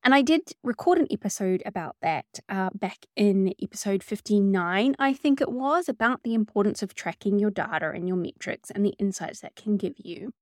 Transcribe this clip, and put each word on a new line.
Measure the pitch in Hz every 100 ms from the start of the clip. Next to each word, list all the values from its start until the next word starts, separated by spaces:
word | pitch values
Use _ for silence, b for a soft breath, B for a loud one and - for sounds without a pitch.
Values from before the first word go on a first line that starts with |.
And | 247 277
I |
did | 277 320 - -
record | - 233 - 359
an | 311
episode | 208 202 - 190 185 -
about | 202 165 -
that, | - 156 - - -
uh, | 196 190
back | 202 185 - - -
in | 208 196 190 -
episode | 190 - 208 196
fifty-nine, | - 208 - 208 196 190 175 185 247 269
I | 269
think | 269 302 269
it | 285
was, | 247 269 320 349
about | - 226 254
the | 240
importance | 226 208 - 202 -
of | 196 -
tracking | - 165 202 202
your | 208
data | 202 165 160 160
and | 160 180
your | 185
metrics | 170 - - - -
and | -
the | 202 -
insights | 202 185 165 -
that | - -
can | - 208
give | 190 143
you. | - 170 240 -